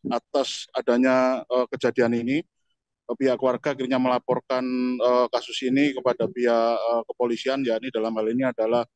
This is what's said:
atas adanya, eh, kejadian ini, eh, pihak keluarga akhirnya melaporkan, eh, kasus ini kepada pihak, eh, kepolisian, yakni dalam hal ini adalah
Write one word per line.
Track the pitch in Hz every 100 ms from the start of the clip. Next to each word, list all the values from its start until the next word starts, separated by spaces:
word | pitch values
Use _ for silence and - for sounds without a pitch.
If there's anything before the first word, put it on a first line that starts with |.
| 127
atas | 120 _ 143 131 - - 131
adanya, | 127 120 131 127 127 127 -
eh, | 127 123
kejadian | 135 127 117 117
ini, | 120 117 147 - _ _ _ _ _ -
eh, | 117
pihak | 135 123
keluarga | 131 120 151
akhirnya | 135 127 131
melaporkan, | 127 123 - 123 _ 127 127 127 127 123
eh, | 123 123 123
kasus | 120 - 117
ini | 131 135 143 127
kepada | 123 117 113
pihak, | 123 120 117 117 113
eh, | 113 117 113
kepolisian, | - 120 113 131 135
yakni | 127 113 127
dalam | 113 110
hal | 110 110
ini | 120
adalah | 131 117 110 120 117